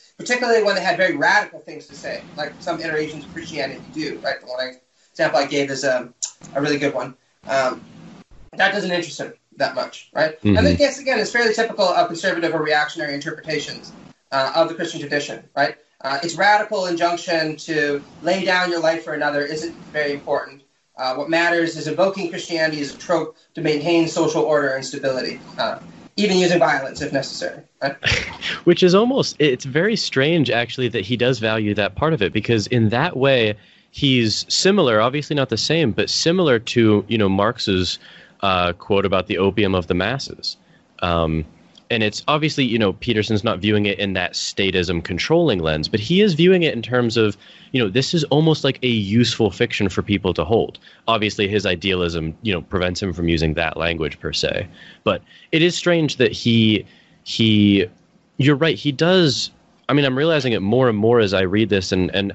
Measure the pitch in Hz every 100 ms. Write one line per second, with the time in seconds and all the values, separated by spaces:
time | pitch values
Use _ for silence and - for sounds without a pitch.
0 | _ - 170 247 240 226 208 185 180 175
1 | 185 143 160 208 208 - - 156 - -
2 | 143 123 - - 151 - 180 160 165 156
3 | 156 151 - 165 - 151 135 - - 156
4 | 143 - - 135 123 127 127 - _ _
5 | _ - 156 147 139 143 139 135 135 127
6 | - - - - - 139 147 143 143 -
7 | 123 - _ _ - 135 127 123 - -
8 | - - - - - 160 190 202 180 175
9 | 165 - 117 - _ - 135 127 117 -
10 | - - 156 - 104 - - - 285 262
11 | 262 233 196 240 226 220 226 - 185 170
12 | 170 165 190 170 165 156 151 151 151 165
13 | 147 143 160 151 160 151 - - - -
14 | - _ - 135 135 151 160 165 165 160
15 | 143 143 - 107 - - 143 - _ _
16 | 135 - 170 151 202 208 214 208 180 170
17 | 170 175 - 165 156 151 - 156 147 143
18 | - - 160 190 185 180 180 170 160 165
19 | 165 147 147 143 143 156 165 - - 151
20 | 147 143 151 139 - 139 _ _ _ -
21 | 131 135 147 165 175 170 165 151 147 147
22 | 196 196 175 - - 170 160 151 139 -
23 | - 165 156 - _ - 160 147 160 170
24 | 160 175 156 160 151 151 139 135 135 143
25 | 135 127 117 - - - 113 - - -
26 | - - 202 185 175 175 160 143 135 -
27 | 143 135 - - - - - - 139 -
28 | - - - - - - - 175 180 190
29 | 240 262 151 - 147 127 135 139 196 220
30 | - 131 143 170 120 117 120 123 123 113
31 | 95 120 120 120 110 110 104 104 98 -
32 | 151 160 92 110 104 113 98 123 110 113
33 | 170 131 135 131 110 107 - _ _ -
34 | 139 127 110 - - - 185 208 135 107
35 | 117 147 139 147 131 110 - 160 135 95
36 | 98 - 160 185 165 117 - 120 110 104
37 | 95 113 101 95 104 120 - 92 87 -
38 | - - - _ 98 92 87 87 - 98
39 | 98 92 90 90 98 101 98 95 90 90
40 | 98 139 - - - - _ _ _ -
41 | 90 85 82 80 78 - _ _ - 120
42 | 107 - - 151 151 - 127 110 104 -
43 | - 107 104 107 110 90 104 104 104 98
44 | 98 92 87 - - - 98 92 85 85
45 | - 85 - 165 165 98 80 78 78 107
46 | 110 180 214 151 175 185 160 120 110 123
47 | 120 113 107 - - - - 131 107 107
48 | 135 175 147 147 160 151 139 127 127 113
49 | 98 113 117 - 107 92 120 - 98 -
50 | 95 98 92 85 80 113 69 - - -
51 | - 113 107 104 98 104 95 90 95 92
52 | 87 82 80 80 110 87 71 95 90 90
53 | 101 85 85 82 80 78 80 78 82 82
54 | 76 - 78 80 73 - - - - -
55 | 107 90 - - - 160 175 170 175 170
56 | 147 - 120 - 120 117 110 101 - -
57 | _ _ - - 113 107 104 98 87 -
58 | _ _ _ - 139 139 160 107 147 127
59 | 165 185 160 117 - _ _ _ - 139
60 | 139 127 160 156 131 107 98 123 127 104
61 | 110 120 104 95 95 104 110 101 92 95
62 | 90 98 98